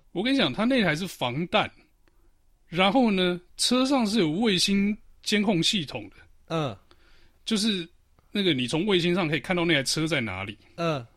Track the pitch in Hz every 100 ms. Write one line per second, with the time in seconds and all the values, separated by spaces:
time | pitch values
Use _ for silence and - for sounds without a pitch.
0 | _ 175 226 269 165 127 226 262 190 151
1 | 190 - - 123 175 214 160 - _ _
2 | _ _ _ _ _ _ _ 165 190 233
3 | 240 190 180 175 - - - 254 262 277
4 | 220 220 160 165 233 185 196 196 202 208
5 | - - - 208 208 185 165 208 143 -
6 | 95 - - - - 165 143 101 _ _
7 | _ - - _ - 220 220 196 170 _
8 | _ _ _ 208 190 135 123 156 208 185
9 | 170 175 165 151 - 175 170 151 131 -
10 | 156 156 113 92 101 107 _ - 170 147
11 | 117